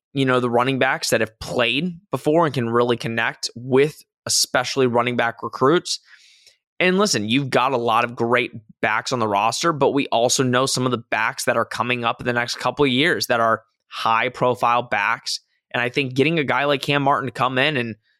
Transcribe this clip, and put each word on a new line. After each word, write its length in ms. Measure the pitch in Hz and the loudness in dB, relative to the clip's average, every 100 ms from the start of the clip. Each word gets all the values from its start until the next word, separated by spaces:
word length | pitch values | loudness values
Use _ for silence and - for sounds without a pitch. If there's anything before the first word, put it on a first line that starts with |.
| _ | _
you 100 | 139 | -2
know, 160 | 131 127 | 2 2
the 100 | 123 | 2
running 300 | 117 127 131 | 2 0 0
backs 300 | 131 160 - | 0 -2 -2
that 100 | 113 | 0
have 180 | 107 - | -2 -6
played 580 | - 127 120 127 180 165 - | -8 -2 -2 -2 -4 -8 -8
before 340 | 131 - 160 160 | -4 0 2 2
and 80 | |
can 160 | 131 117 | 0 0
really 260 | 117 123 117 | 0 2 0
connect 540 | 120 113 117 147 - 117 | -2 -4 -4 -4 -10 -12
with 460 | 127 131 151 - - _ - | 0 2 2 0 -20 _ -4
especially 640 | - - 139 123 - 127 | -2 0 -2 -2 0 2
running 300 | 117 123 120 | 2 2 0
back 260 | 117 - | -2 -4
recruits. 560 | 117 - 131 175 - - - - - _ _ _ _ - | -12 0 4 4 0 -8 -10 -20 -20 _ _ _ _ -2
And 180 | 180 185 | 2 2
listen, 300 | 208 113 104 | 2 0 0
you've 220 | 127 135 | 0 0
got 240 | 123 127 | 0 0
a 40 | 127 | 0
lot 280 | 117 110 120 | 2 2 0
of 100 | 120 | -2
great 380 | 117 123 123 113 - _ | 0 0 0 -8 -20 _
backs 300 | 113 110 - | -2 -2 -2
on 80 | 127 | -2
the 80 | 110 | 0
roster, 460 | 101 110 - 170 | 0 0 0 -2
but 180 | 151 131 | 2 2
we 160 | 135 - | 2 0
also 360 | 117 120 - | 0 2 2
know 220 | 131 123 135 | 2 2 0
some 200 | - 127 | 0 0
of 60 | |
the 60 | 120 | -2
backs 460 | - 110 113 135 | -2 -2 -2 -2
that 140 | - 117 | -2 0
are 80 | 110 | -2
coming 400 | - 117 123 120 | -4 -4 -2 -4
up 160 | - | -4
in 40 | 127 | -2
the 80 | |
next 220 | 120 120 - | -2 -4 -4
couple 300 | 127 131 143 | -4 0 2
of 60 | |
years 360 | 127 165 113 - | 2 2 0 0
that 140 | 120 | 2
are 220 | 113 110 - _ _ | 2 0 -4 _ _
high-profile 960 | - 113 113 123 - 127 120 120 120 | -4 0 2 0 0 0 2 2 0
backs. 580 | 123 107 101 123 - - - _ _ | 0 -2 0 -2 -6 -10 -12 _ _
And 80 | 127 | -4
I 80 | 120 | -2
think 240 | 147 135 | -2 -2
getting 260 | 127 139 165 | 0 0 0
a 40 | 127 | 0
guy 180 | 123 143 | 0 0
like 160 | 147 | -2
Cam 200 | - 143 | 0 0
Martin 260 | 139 135 127 | 2 0 -2
to 60 | |
come 240 | - 127 127 | -4 -2 0
in 180 | 143 139 | -2 -2
and 200 | 120 107 _ _ | -6 -10 _ _